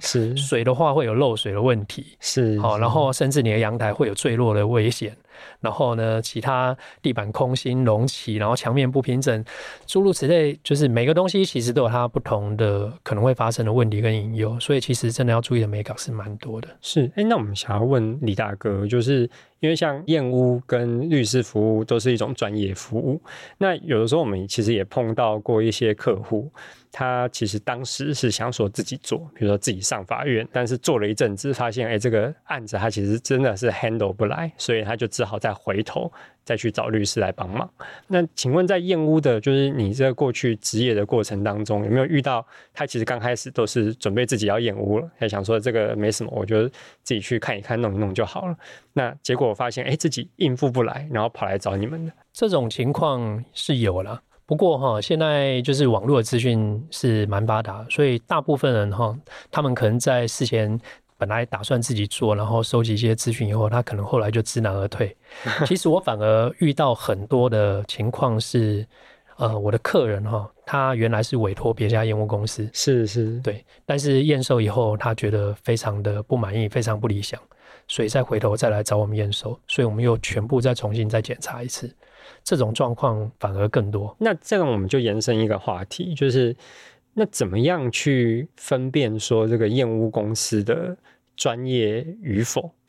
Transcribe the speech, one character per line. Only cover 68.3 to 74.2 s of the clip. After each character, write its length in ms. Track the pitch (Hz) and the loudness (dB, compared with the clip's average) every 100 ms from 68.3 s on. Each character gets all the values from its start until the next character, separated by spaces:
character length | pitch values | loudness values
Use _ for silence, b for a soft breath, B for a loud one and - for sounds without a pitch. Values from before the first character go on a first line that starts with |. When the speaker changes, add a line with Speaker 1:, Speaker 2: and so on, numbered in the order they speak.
| 110 | 0
Speaker 2:
是， 480 | - 123 110 104 107 B B B B B | 0 0 2 0 -4 B B B B B
呃， 200 | 123 107 | -4 -2
我 140 | 104 | 0
的 60 | 113 | -2
客 300 | - 185 120 | 2 2 2
人 140 | 101 107 | 0 -2
哈， 260 | 110 104 _ - | -4 -6 _ -4
他 280 | 143 135 | 0 0
原 160 | 123 113 | 2 2
来 140 | 110 | 2
是 140 | 113 127 | 0 0
委 160 | 104 | 0
托 200 | 101 117 | 0 -2
别 140 | 113 107 | 0 2
家 160 | 110 | 2
验 160 | 113 107 | 2 0
屋 60 | 107 | 0
公 200 | 107 107 | -2 -4
司。 240 | - 107 | -4 -6
Speaker 1:
是， 340 | - - 127 110 | -2 2 2 2
是。 320 | 113 110 117 | 0 -2 -2
Speaker 2:
对， 240 | 123 104 - b b | -4 -6 -8 b b
但 120 | 143 | -2
是 260 | 143 135 | 2 2